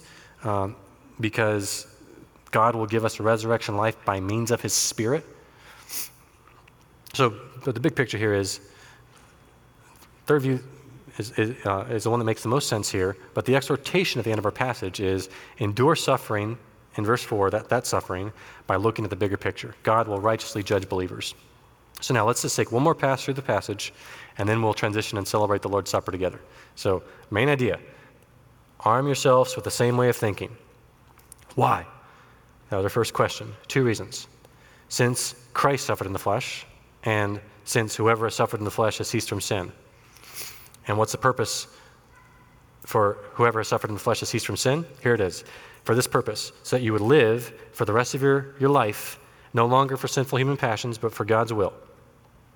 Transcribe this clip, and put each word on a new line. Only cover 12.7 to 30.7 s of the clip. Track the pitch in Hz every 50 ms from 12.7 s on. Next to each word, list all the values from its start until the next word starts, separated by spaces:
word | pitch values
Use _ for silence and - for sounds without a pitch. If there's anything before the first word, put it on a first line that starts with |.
| 123 107 98 -
here, | - 98 92 95 98 - - - -
but | 113 -
the | 127 127
exhortation | 139 135 - 147 123 - - - 180 185 - - 135
at | 104
the | 113
end | 110 107
of | 101
our | 104
passage | - - 131 127 117 - 101 92 - -
is, | 101 92 95 95 92 - - - - - - -
"Endure | 113 104 104 110 123 156 160
suffering," | - - - 135 120 - - 113 104 104 110 117 - - - - - - _ -
in | - 107
verse | 104 120 123 -
four, | - 117 104 98 95
that, | 98 110 - -
that | 117 123 - -
suffering, | - 95 - - 92 90 98 110 - - - - - - - -
by | 98
looking | 92 101 110 110 - 107
at | 98
the | 98 90
bigger | 104 98 98 -
picture. | - 101 - - - 117 - - -
God | - 110 113 113 107
will | 101 98
righteously | 98 110 110 113 - - - 107 98
judge | - 107 98 95 -
believers. | 98 92 92 92 107 110 - - - - - - - - - _ _ _ _ _ - -
So | - - 135
now | 117 104
let's | 113 123 -
just | - - -
take | - 110 -
one | 113 120 143
more | 165 151
pass | - - 135 135 127 -
through | - 135
the | 139
passage, | - - 110 98 - - 104 101 - - - - - - - - - - - -
and | 101 104
then | 113 117
we'll | 113 110 104
transition | - - 110 104 110 104 - - 101
and | 95 -
celebrate | - 107 104 101 104 98
the | - 101
Lord's | 98 98 92 -
Supper | - 98 - -
together. | 92 90 92 90 - - - - - - - - _
So, | - - 104 95 87 - - - - - -
main | 104 101 127 147
idea, | 147 131 127 104 87 - - - - - - - - _ - _ _ - - - - - - _ - -
arm | - 104 113 131 139
yourselves | 143 135 - - 139 127 127 127 - -
with | 117 104
the | 98
same | - - 120 120 123 123
way | 123 123
of | 117
thinking. | - - 107 95 - 95 - 117 - - -